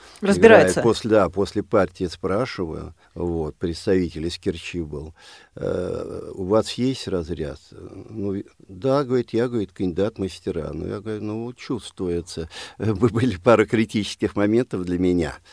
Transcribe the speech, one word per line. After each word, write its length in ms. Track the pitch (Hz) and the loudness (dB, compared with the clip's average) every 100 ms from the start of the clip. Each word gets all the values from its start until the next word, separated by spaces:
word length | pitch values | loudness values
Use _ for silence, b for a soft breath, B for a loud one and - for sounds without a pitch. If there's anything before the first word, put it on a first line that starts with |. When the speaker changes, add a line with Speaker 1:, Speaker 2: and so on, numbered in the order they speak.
| b b | b b
Speaker 1:
Разбирается. 580 | 202 185 220 185 151 - | 0 6 8 8 8 4
Speaker 2:
играет. 40 | |
После, 260 | 120 104 110 | 2 2 4
да, 180 | 107 90 | 4 4
после 340 | 95 95 104 | 2 -2 -2
партии 420 | - 110 90 - 90 | 0 2 2 0 -6
спрашиваю, 920 | - 92 98 127 - 85 76 80 - _ | -4 -2 -2 -2 -4 -6 -6 -10 -14 _
вот, 420 | 82 87 82 76 - | -6 -4 -2 -4 -4
представитель 680 | 90 82 - 95 85 78 82 | -4 -4 2 2 2 -2 -6
из 140 | - | -4
Керчи 420 | 101 85 - 87 | -6 -6 -6 -8
был: 320 | 78 73 80 - b b b - | -6 -8 -12 -16 b b b -8
«Э, 760 | 92 90 90 82 85 - - | -4 -2 -4 -6 -8 -10 -12
у 120 | - 92 | -8 2
вас 260 | 107 - | 2 2
есть 340 | - 127 127 - | 0 -2 -2 -4
разряд?» 520 | 90 80 80 76 - - - 87 95 - | -4 -4 -6 -6 -8 -16 -18 -16 -16 -14
Ну, 320 | 110 101 98 - _ - | -6 -4 -4 -8 _ -20
«Да», — 360 | 92 135 139 127 | -6 0 0 2
говорит, 280 | 123 117 | 0 0
«я», — 140 | 113 123 | 0 0
говорит, 220 | 120 95 | -2 -4
«кандидат 460 | - 95 82 104 - | -4 -2 0 -2 -2
мастера». 540 | 95 - - 82 73 | -6 -6 -6 -6 -6
Ну, 140 | 76 90 | -6 -6
я 120 | 104 | -8
говорю, 220 | 107 107 | -8 -8
«Ну, 320 | 107 110 117 | -6 -6 -8
чувствуется». 960 | 123 - 120 - - 92 85 85 - 82 - | -10 -6 -6 -8 -6 -2 -2 -4 -8 -10 -10
<laughs> 140 | - - | -16 -4
Бы-, 300 | 104 98 113 | -2 2 2
были 280 | 110 123 92 | 4 0 2
пара 280 | 131 107 104 | 6 6 6
критических 720 | 113 110 113 98 - 104 104 | 2 0 0 -4 -2 -2 0
моментов 480 | 104 113 131 101 | 2 2 0 -4
для 140 | 90 87 | -2 0
меня. 380 | 92 87 76 - B | 2 2 0 -6 B